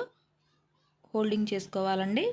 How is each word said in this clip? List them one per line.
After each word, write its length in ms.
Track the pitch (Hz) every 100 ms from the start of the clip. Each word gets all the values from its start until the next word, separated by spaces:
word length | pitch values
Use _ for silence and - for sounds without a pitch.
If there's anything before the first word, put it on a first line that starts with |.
| 494 - _ _ _ _ _ _ _ _ -
హోల్డింగ్ 400 | 220 214 208 208
చేసుకోవాలండి. 720 | 196 190 202 190 190 190 220 427